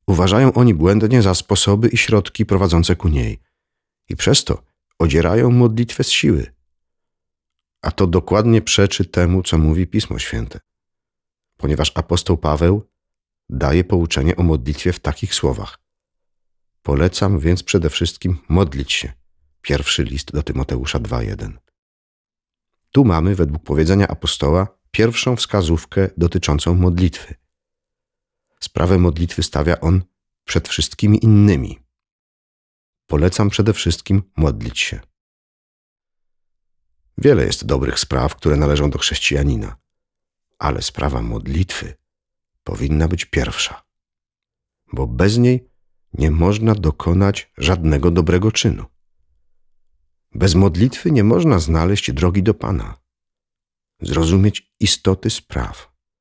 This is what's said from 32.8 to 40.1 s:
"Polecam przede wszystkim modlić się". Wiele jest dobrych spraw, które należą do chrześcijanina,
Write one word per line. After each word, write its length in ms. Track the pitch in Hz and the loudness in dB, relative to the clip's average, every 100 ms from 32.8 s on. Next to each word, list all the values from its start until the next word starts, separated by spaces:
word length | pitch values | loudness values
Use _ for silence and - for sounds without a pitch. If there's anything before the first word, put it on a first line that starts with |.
| _ _ - | _ _ -4
"Polecam 420 | 76 87 - 101 | 0 2 2 0
przede 240 | - 101 | 2 0
wszystkim 500 | - 87 - - 98 - - | 0 -2 -4 -2 -2 -2 -2
modlić 420 | 78 53 57 - | -2 -2 -8 -6
się". 200 | - - - _ _ _ _ _ _ _ _ _ _ _ _ _ _ _ _ _ _ _ _ - | -8 -8 -18 _ _ _ _ _ _ _ _ _ _ _ _ _ _ _ _ _ _ _ _ 0
Wiele 280 | 139 107 50 | 2 4 2
jest 200 | - 50 | -4 -4
dobrych 340 | 69 64 - | -2 -2 -4
spraw, 360 | - 67 71 - | -4 -2 -2 -2
które 220 | 78 73 | 0 2
należą 320 | 73 71 71 | 2 2 0
do 100 | 67 | -2
chrześcijanina, 800 | - - - 71 69 58 - - _ _ _ | -4 -4 -2 0 0 -2 -6 -14 _ _ _